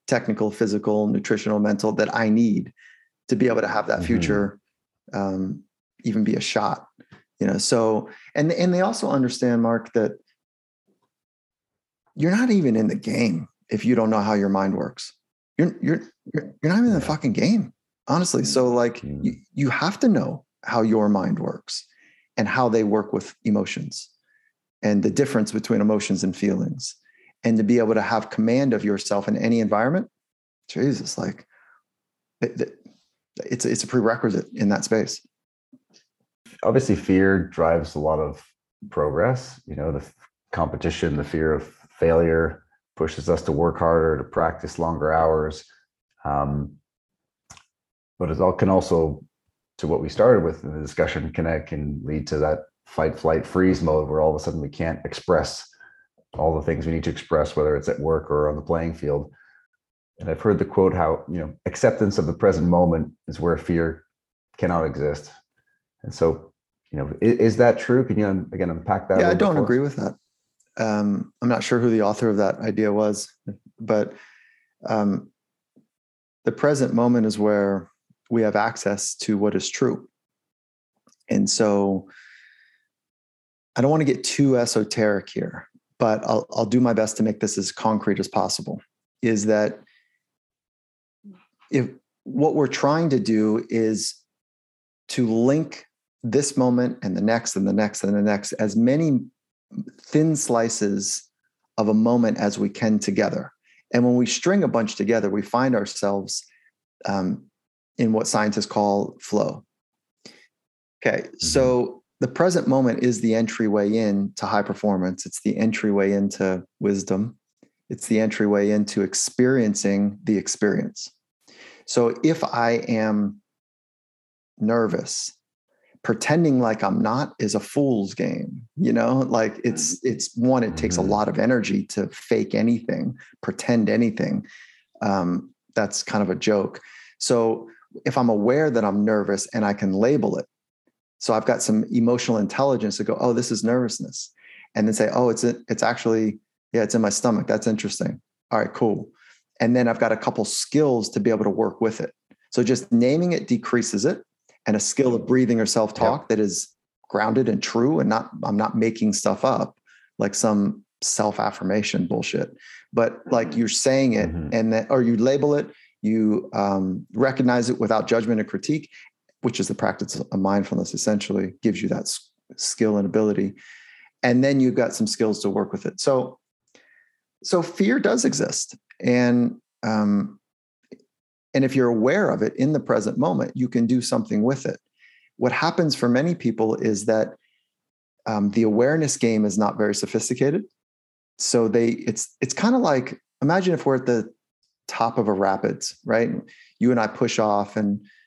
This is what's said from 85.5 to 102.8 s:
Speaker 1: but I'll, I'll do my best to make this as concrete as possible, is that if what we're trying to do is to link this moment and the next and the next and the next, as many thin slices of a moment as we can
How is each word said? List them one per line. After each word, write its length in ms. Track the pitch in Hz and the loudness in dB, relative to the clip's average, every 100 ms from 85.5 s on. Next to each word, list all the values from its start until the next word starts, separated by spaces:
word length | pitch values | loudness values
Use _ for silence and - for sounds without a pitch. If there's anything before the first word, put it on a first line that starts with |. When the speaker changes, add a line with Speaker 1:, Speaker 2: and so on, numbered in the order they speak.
| - - _ _ - | -10 -18 _ _ 0
Speaker 1:
but 260 | 113 107 - | 0 2 0
I'll, 180 | 110 - | -2 -2
I'll 140 | - 107 | -4 0
do 140 | 123 | 2
my 140 | 123 | 4
best 240 | 110 110 - | 2 0 0
to 60 | |
make 160 | 110 104 | -2 0
this 180 | 104 - | -4 -4
as 140 | 92 | -6
concrete 480 | - 110 107 - 98 | -4 -2 0 0 -2
as 80 | 95 | -2
possible, 540 | 101 95 - 104 85 - _ _ _ | -2 -2 -4 -8 -12 -14 _ _ _
is 240 | 117 107 107 | 0 0 2
that 340 | 107 107 - _ _ _ _ _ _ _ _ _ _ _ _ _ _ 202 185 _ _ _ | 2 0 -4 _ _ _ _ _ _ _ _ _ _ _ _ _ _ -20 -20 _ _ _
if 180 | 139 110 - _ _ | -2 -2 -8 _ _
what 300 | - 127 151 | -8 0 2
we're 140 | 151 131 | 2 0
trying 420 | - 143 156 165 | 0 0 2 2
to 100 | 131 | 0
do 460 | 101 110 107 113 - | 2 2 2 0 -2
is 460 | 113 110 107 - - _ _ _ _ _ _ _ _ - | 0 0 0 -4 -10 _ _ _ _ _ _ _ _ -8
to 180 | - 117 | -2 0
link 580 | 113 123 151 - - - _ _ _ | 2 2 2 -2 -10 -20 _ _ _
this 320 | 117 135 139 - | -2 0 0 2
moment 400 | 127 123 123 - | 2 2 0 -4
and 120 | 101 90 | -6 -2
the 60 | |
next 340 | 104 117 - 98 | 0 0 -2 -2
and 120 | 98 | 0
the 60 | |
next 300 | 101 104 - | 2 0 -2
and 100 | 98 104 | -2 0
the 60 | |
next, 300 | 104 101 - | 2 0 -4
as 220 | - 110 113 | -4 0 2
many 460 | 120 151 160 123 - _ _ _ _ - - - | 2 2 2 0 -2 _ _ _ _ -14 -14 -18
thin 340 | - 151 160 151 | -2 2 2 0
slices 880 | - 117 117 - 101 101 98 - - _ _ _ _ - | 0 0 0 0 -2 -2 -4 -6 -10 _ _ _ _ -2
of 100 | 107 | 2
a 60 | |
moment 440 | 110 113 120 113 107 | 4 4 4 2 0
as 200 | 104 101 | -2 0
we 100 | 101 | -4
can 300 | - | 0